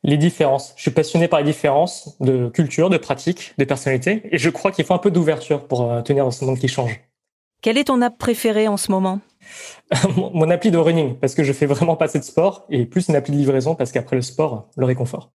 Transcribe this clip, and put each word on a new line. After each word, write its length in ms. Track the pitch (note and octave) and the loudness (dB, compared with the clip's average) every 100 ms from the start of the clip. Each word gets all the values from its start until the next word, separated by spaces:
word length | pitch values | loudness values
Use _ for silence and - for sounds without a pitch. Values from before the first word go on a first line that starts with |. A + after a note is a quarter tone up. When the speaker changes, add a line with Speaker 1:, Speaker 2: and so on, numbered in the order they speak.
Speaker 1:
Les 140 | D3+ C#3+ | 2 2
différences. 580 | E3 - D3 C3+ - - | 2 2 0 0 -4 -4
Je 60 | |
suis 80 | - | 0
passionné 380 | B2+ D#3 E3+ E3+ | 0 0 0 2
par 100 | D#3+ | 2
les 80 | D3 | 0
différences 680 | D3+ D3 C#3 F3 - - - | 0 2 2 0 -4 -18 -2
de 300 | C3 C3 B2 | 0 0 0
culture, 420 | - D3 - F3+ | 0 -2 0 2
de 60 | E3+ | 0
pratique, 580 | - C3+ - F3+ - - | -2 -4 -4 -6 -10 -4
de 60 | |
personnalité, 580 | C3+ C3 C3+ C3 C3+ G#3+ - | -2 0 -2 -2 0 -4 -2
et 60 | E3 | -2
je 120 | D#3 | -2
crois 220 | - G3 | 0 -4
qu'il 120 | F#3 | -2
faut 100 | D3+ | 0
un 40 | F3+ | 0
peu 140 | G3+ | 2
d'ouverture 560 | F3 D#3 C#3+ - C#3+ - | 2 0 -2 -2 -4 -2
pour, 140 | B2 | -2
euh, 200 | A#2+ A#2+ | 0 -2
tenir 220 | A#2+ C#3 | 0 0
dans 80 | C3 | 0
ce 120 | B2 | -2
monde 140 | C3 C3 | -4 -2
qui 100 | B2+ | -2
change. 320 | - A#2+ A2 _ _ _ _ _ _ | -2 -4 -6 _ _ _ _ _ _
Speaker 2:
Quelle 180 | A3+ B3+ | -2 0
est 60 | |
ton 180 | C#4+ C4 | 0 0
app 160 | A#3+ A#3+ | 0 -2
préférée 480 | - A#3 A3+ G#3+ G#3+ | -4 0 0 0 0
en 100 | G3+ | -2
ce 140 | - | -2
moment ? 300 | F#3+ F#3+ F#3+ _ _ - - | 0 0 -4 _ _ -20 -20
Speaker 1:
<laughs> 560 | - - _ C3 G3 C3+ | -20 -20 _ 0 2 0
Mon, 140 | F#3 | -2
mon 180 | F3 D#3+ | 0 2
appli 200 | F3 A3 | 2 2
de 80 | E3+ | 4
running, 380 | D#3+ E3 C#3 B2+ | 4 2 0 -2
parce 180 | C3+ | -2
que 80 | - | 0
je 80 | C#3 | 0
fais 140 | C3+ C#3+ | 0 0
vraiment 300 | C#3 E3 D#3+ | 2 2 2
pas 100 | D#3 | 0
assez 120 | D3+ | 0
de 60 | |
sport, 400 | - - F#3 F#3+ - | -2 0 0 -2 -4
et 160 | C#3 A#2+ | -2 0
plus 220 | - F3+ | -2 2
une 80 | D3 | 0
appli 160 | - | 0
de 60 | C#3+ | 0
livraison, 360 | C#3 C3+ C3 | 2 2 0
parce 180 | E3 B2 | -2 -2
qu'après 240 | B2+ A2+ C3 | -4 -2 -4
le 60 | |
sport, 480 | A#2+ - D#3 A2+ - - | -4 -4 -4 -4 -12 -4
le 100 | B2+ | -2
réconfort. 460 | B2+ B2 - - | 0 -4 -8 -16